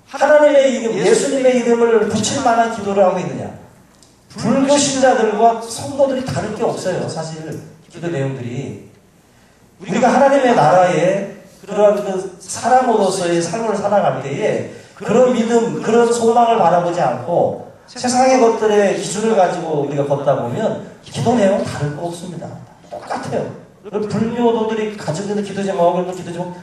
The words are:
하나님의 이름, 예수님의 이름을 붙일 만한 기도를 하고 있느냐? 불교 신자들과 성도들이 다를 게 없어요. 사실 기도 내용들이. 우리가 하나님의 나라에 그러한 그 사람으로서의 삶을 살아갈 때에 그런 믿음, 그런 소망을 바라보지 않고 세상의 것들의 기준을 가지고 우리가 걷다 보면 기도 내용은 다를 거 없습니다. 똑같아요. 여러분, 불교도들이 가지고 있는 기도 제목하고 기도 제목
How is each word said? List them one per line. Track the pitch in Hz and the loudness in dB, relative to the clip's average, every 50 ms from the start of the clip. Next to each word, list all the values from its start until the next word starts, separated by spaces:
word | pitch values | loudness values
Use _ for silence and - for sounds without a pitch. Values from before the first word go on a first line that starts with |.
| _ - | _ -12
하나님의 | - 277 285 277 302 294 294 294 277 277 269 269 240 | -4 0 4 4 6 6 6 6 6 6 4 4 2
이름, | 226 226 226 - 190 | -2 -4 -4 -2 0
예수님의 | 220 - - - - 277 269 269 254 254 247 240 | 2 4 4 4 2 0 0 2 2 2 2 2
이름을 | 233 233 233 233 233 233 226 214 202 - | 2 2 2 2 4 4 4 2 2 2
붙일 | - 220 208 - - 277 269 | -2 -2 -2 -2 -2 0 0
만한 | 247 233 233 233 226 220 | 2 2 2 2 0 -2
기도를 | - 196 202 196 202 196 | -6 -6 -2 2 2 4
하고 | 180 180 180 | 4 2 0
있느냐? | 165 143 127 113 107 101 - - - - _ _ _ _ _ _ _ _ _ _ _ _ | -4 -6 -8 -8 -10 -12 -12 -16 -20 -20 _ _ _ _ _ _ _ _ _ _ _ _
불교 | - - - 220 262 277 269 269 294 294 | -10 -4 -2 0 2 2 2 4 4 2
신자들과 | - - 269 262 254 254 240 226 226 220 208 202 226 233 226 226 | 2 0 0 2 4 4 4 4 2 0 2 4 4 4 2 2
성도들이 | - - - - - 277 285 269 277 262 262 254 247 | -4 -10 -10 -10 -8 -6 -2 0 0 0 0 -2 -4
다를 | - - - 202 208 - | -4 -4 -4 -4 -6 -6
게 | - 233 | -4 -4
없어요. | - - - - 185 175 170 - - | -4 -4 -4 -4 -4 -4 -4 -4 -6
사실 | - 165 156 156 160 156 156 156 - - - - - - _ _ | -8 -8 -10 -10 -10 -12 -12 -12 -12 -12 -14 -18 -20 -20 _ _
기도 | - 170 160 175 | -14 -10 -8 -6
내용들이. | 147 139 135 135 131 117 117 117 120 139 - - 101 - - - - _ _ _ _ _ _ _ _ _ _ _ _ _ _ _ _ - | -4 -4 -4 -4 -6 -6 -8 -8 -8 -8 -8 -8 -10 -14 -16 -20 -20 _ _ _ _ _ _ _ _ _ _ _ _ _ _ _ _ -16
우리가 | 180 - - - - 233 - | -10 -6 -2 0 2 2 4
하나님의 | 247 277 277 277 277 254 240 220 | 4 4 4 4 4 4 4 4
나라에 | 190 151 156 180 185 180 180 160 156 170 185 196 202 - - - - - - - - - | 4 4 4 6 4 4 4 2 2 2 2 0 0 -4 -8 -12 -18 -20 -20 -20 -20 -14
그러한 | 196 202 208 208 202 202 - 196 | -8 0 2 4 4 4 2 -2
그 | 196 190 185 - - - - | -4 -6 -6 -6 -8 -12 -16
사람으로서의 | - - - - - 233 254 254 247 247 220 214 196 185 180 180 180 170 170 170 | -16 -14 -10 -6 0 2 4 4 4 4 2 2 2 0 0 0 0 0 0 0
삶을 | 170 - - 226 226 220 202 196 | 0 -2 -4 -4 -4 -2 -2 -2
살아갈 | 202 202 208 202 - - - - | -2 0 2 2 2 0 -2 -2
때에 | - 135 139 202 214 - - 113 - - - - - - - | -4 -6 -4 -2 -2 -2 -2 -2 -4 -8 -12 -18 -20 -20 -18
그런 | - 202 - 214 247 254 247 - | -10 -4 0 4 4 4 4 4
믿음, | 226 226 220 240 233 226 175 151 - | 2 0 2 2 2 0 0 -4 -4
그런 | - 208 220 240 240 226 233 | -2 0 2 4 4 2 2
소망을 | - 226 226 226 240 233 233 233 214 | 2 2 2 4 4 4 4 4 2
바라보지 | 185 165 180 175 170 175 170 170 | 2 4 2 2 0 0 -2 -2
않고 | 156 127 120 120 - 165 170 156 - - 98 - - - - - - - | -2 -2 -2 -4 -4 -2 0 0 0 0 -2 -6 -12 -16 -20 -20 -20 -20
세상의 | - 247 - 247 240 247 262 262 262 254 | -12 -6 -4 0 2 2 4 4 4 4
것들의 | 240 226 220 - 214 214 208 208 202 190 170 - | 4 2 2 2 0 2 2 4 2 2 0 -2
기준을 | - - - 202 220 226 214 | -4 -6 -6 -4 -2 0 2
가지고 | 196 185 170 - 170 165 160 156 143 135 | 2 2 2 0 -4 -6 -4 -4 -4 -4
우리가 | 131 143 143 143 | -4 -4 -4 -2
걷다 | 143 143 139 139 143 135 120 120 | -2 -2 -2 0 -2 -2 -2 -2
보면 | 117 120 190 220 - - - - - - - | -6 -4 -4 -4 -4 -4 -6 -10 -14 -20 -20
기도 | - - - - - 226 247 | -20 -14 -8 -4 -2 0 2
내용은 | 233 202 190 202 220 - | 2 2 2 2 0 -2
다를 | - - - 143 147 147 | -4 -6 -6 -6 -6 -6
거 | 160 170 | -6 -8
없습니다. | 175 170 - 175 180 165 143 - 120 - - - - - _ - - | -10 -10 -10 -12 -12 -12 -12 -14 -14 -16 -18 -20 -20 -20 _ -20 -16
똑같아요. | - - - - - - - - - - - - - - - - - _ - | -16 -14 -10 -10 -10 -8 -8 -6 -6 -6 -6 -8 -10 -16 -20 -20 -20 _ -12
여러분, | 202 190 208 208 208 | -8 -6 -6 -4 -4
불교도들이 | - 214 226 233 240 247 240 233 226 226 214 214 226 214 214 214 - - | -4 -4 -4 -4 -2 0 0 2 2 0 -2 -2 -4 -4 -4 -6 -6 -8
가지고 | - 156 151 185 202 202 | -8 -8 -8 -6 -6 -6
있는 | 208 202 202 | -4 -6 -6
기도 | - - 196 196 | -6 -6 -6 -4
제목하고 | 196 185 175 170 175 180 185 180 185 | -4 0 2 2 2 2 0 -2 -4
기도 | 185 175 170 170 | -6 -10 -10 -10
제목 | 170 175 180 - - - | -10 -8 -10 -10 -12 -14